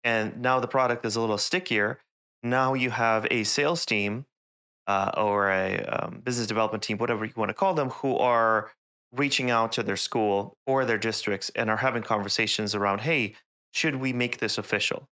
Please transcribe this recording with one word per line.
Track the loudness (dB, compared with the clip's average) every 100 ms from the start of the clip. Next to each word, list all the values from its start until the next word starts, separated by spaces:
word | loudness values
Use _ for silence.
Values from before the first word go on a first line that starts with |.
and | 2 2 0 -2
now | 2 2
the | 2
product | 2 2 0 -2
is |
a | 0
little | 0 0
stickier, | 0 -2 0 0 0 -2 _ _ _ _
now | 0 2 2
you | 2 -2
have | 0 2 2 2
a | 0
sales | 0 0 0 0 0
team, | 0 0 -4 -10 _ _ _ _ _ -2
uh, | 0 0 0
or | 2 2 2
a, | 2 0 -2
um, | -2 -4 -4 -6
business | -4 -2 -2
development | 0 0 -2
team, | -4 -2
whatever | -2 -2
you | -4 -2
wanna | -4
call | 0 0
them, | 2 -2
who | -2 -2 2
are | 4 4 4 2 0 -14 _ _ _
reaching | -4 0 0 2
out | 2 2
to | 0
their | -2 -2
school | -2 0 2 0 -2 _ -2
or | 0
their | 2 0
districts | 0 -2 -4 -4 -4
and | -4 0
are | 0
having | 0 -2
conversations | -2 -2 0 -2 0 -2 -2
around, | 0 0 0
"Hey, | 0 0 -2 -8 _ _ _
should | -2 -2
we | 0 -2
make | 0 -2 -2
this | -2 -4
official? | -2 -2 -2 -4 -10 _